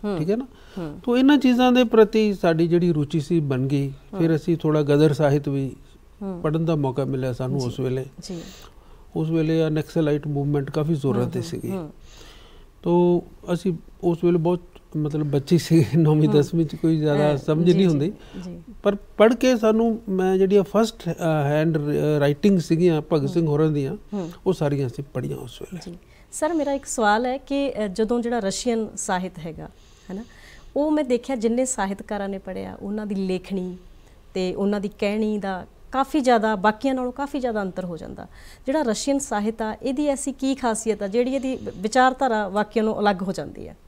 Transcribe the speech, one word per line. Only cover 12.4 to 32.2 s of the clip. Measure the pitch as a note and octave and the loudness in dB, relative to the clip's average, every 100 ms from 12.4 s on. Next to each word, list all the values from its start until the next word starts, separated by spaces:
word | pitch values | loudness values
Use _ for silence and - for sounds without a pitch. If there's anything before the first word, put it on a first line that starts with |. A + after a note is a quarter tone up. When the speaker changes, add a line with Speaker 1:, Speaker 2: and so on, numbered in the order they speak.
| - - - - | -20 -20 -20 -10
Speaker 2:
ਤੋ | E3+ F3 F3 F3 - - - | 0 4 4 2 -2 -18 -6
ਅਸੀਂ | F3 G3 E3+ - - | -4 -2 -4 -10 -4
ਉਸ | F3 E3 | -2 0
ਵੇਲੇ | F3 F3 | 2 2
ਬਹੁਤ | D#3+ F3 - - - D3+ | 2 -2 -4 -20 -10 -4
ਮਤਲਬ | D3+ D3+ D3+ | -2 -2 0
ਬੱਚੇ | C#3 C#3 E3+ | -2 2 0
ਸੀਗੇ, | - D#3+ D3 | 4 4 4
<laughs> | D#3+ | 4
ਨੌਵੀਂ, | D#3 D3+ D3+ | 6 6 6
Speaker 1:
ਹੂੰ। | D3 | 4
Speaker 2:
ਦਸਵੀਂ | C#3+ E3+ D#3+ | 4 0 -2
'ਚ | - | 0
ਕੋਈ | E3 D#3+ | 0 2
ਜ਼ਿਆਦਾ | D3+ D3 | 2 2
Speaker 1:
ਹਾਂ, | D3 C#3+ | 2 0
Speaker 2:
ਸਮਝ | - D#3 E3+ | 0 2 4
Speaker 1:
ਜੀ, | |
Speaker 2:
ਨਹੀਂ | F3+ | 4
Speaker 1:
ਜੀ, | F#3+ | 4
Speaker 2:
ਹੁੰਦੀ। | D3+ D#3 G#3+ - F#3+ | 2 0 -6 -16 -16
Speaker 1:
ਜੀ। | F3+ E3+ - A3 | -14 -16 -18 -4
Speaker 2:
ਪਰ | G3+ G3+ | -2 -2
ਪੜ੍ਹ | - - A3 A#3+ | -8 4 4 6
ਕੇ | B3+ B3 | 2 4
ਸਾਨੂੰ, | A3 A3 A#3 A3 - | 4 4 2 -2 -4
ਮੈਂ | F#3 F#3 F#3+ | 0 2 2
ਜਿਹੜੀਆਂ | F#3+ G3+ | 4 4
ਫਸਟ, | F#3 G3+ A3 - E3+ | 4 2 0 -2 -8
ਅ, | D#3+ E3+ D#3 C#3+ | -2 0 2 2
ਹੈਂਡ | D3 E3 D#3 | 2 2 0
ਰ-, | |
ਅ, | D3 D3 D3+ D3+ | 0 0 2 2
ਰਾਈਟਿੰਗ | C#3+ C#3+ G#3 F#3+ | 2 4 4 2
ਸੀਗੀਆਂ | - E3 F3+ D#3+ D3 | 2 2 4 2 0
ਭਗਤ | D#3+ C#3 | 0 0
ਸਿੰਘ | F3 | 0
Speaker 1:
ਹੂੰ। | E3 | 0
Speaker 2:
ਹੋਰਾਂ | D3 D#3 | 2 2
ਦੀਆਂ, | D3 C3+ G3 - | 0 -2 -6 -8
Speaker 1:
ਹੂੰ। | G#3 E3+ - - | -8 -8 -6 -4
Speaker 2:
ਉਹ | |
ਸਾਰੀਆਂ | F3+ D3 C#3+ C3+ | 0 0 -2 -4
ਅਸੀਂ | A#2+ C#3+ | -6 -10
ਪੜ੍ਹੀਆਂ | B2+ C3+ C#3 | -8 -8 -10
ਉਸ | B2 - | -12 -16
ਵੇਲੇ। | - F3+ F3+ | -14 -14 -14
Speaker 1:
ਜੀ। | F3 - - - | -18 -20 -20 -18
ਸਰ, | - D#4 | -6 -2
ਮੇਰਾ | E4+ C#4+ | -2 -2
ਇੱਕ | C#4 - | -4 -6
ਸਵਾਲ | - G#3+ G#3+ B3 | -2 2 2 0
ਹੈ | C4 | -6
ਕਿ, | - C#4 C#4 - G#3 | -4 -2 -2 -2 -6
ਅ, | |
ਜਦੋਂ | F3+ A3 A#3+ | -2 -2 0
ਜਿਹੜਾ | A#3 A#3+ | -2 -2
ਰਸ਼ੀਅਨ | G3 F#3+ A#3+ A3+ G#3+ G3+ | -2 -4 -2 -2 -4 -8
ਸਾਹਿਤ | - F3+ F#3 F3 | -4 -4 -4 -10
ਹੈਗਾ, | D#3+ D#3 D#3 - - - - | -14 -14 -16 -18 -20 -20 -14
ਹੈ | F#3+ | -14
ਨਾ? | A#3 - - - - C4+ | -14 -20 -20 -20 -8 -2
ਉਹ | D4+ | 0
ਮੈਂ | D4+ | 0
ਦੇਖਿਆ | C#4 A#3+ A#3+ C4+ | 2 -2 -2 -2
ਜਿੰਨੇ | A3+ A#3+ B3+ | 0 0 -2
ਸਾਹਿਤਕਾਰਾਂ | - G3 G3 - G#3 | -2 -4 -6 -8 -8